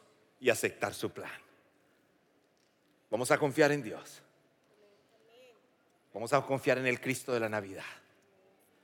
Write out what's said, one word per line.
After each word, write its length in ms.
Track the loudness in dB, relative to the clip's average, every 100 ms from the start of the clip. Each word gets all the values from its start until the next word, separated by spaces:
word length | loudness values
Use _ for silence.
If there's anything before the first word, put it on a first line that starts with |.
| -20 _ _ 0
y 120 | 2
aceptar 440 | 4 2 -2 -4
su 160 | -4 -8
plan. 220 | -8 -12 -14 -18 _ _ _ _ _ _ _ _ _ _ _ _ _ _ _ -6
Vamos 200 | -2 2
a 60 | 2
confiar 340 | 2 4 4
en 100 | 4
Dios. 400 | -4 -12 -14 -20 -20 _ _ _ _ _ -20 _ _ _ _ -20 -20 -20 _ _ _ _ _
Vamos 180 | -8 2
a 80 | 2
confiar 360 | 2 0 2 2
en 80 | 2
el 140 | 0
Cristo 320 | -2 -4 -2
de 80 | 0
la 80 | 0
Navidad. 360 | -2 -6 -10 -14 -16 _ _ _ _ _ _ _ _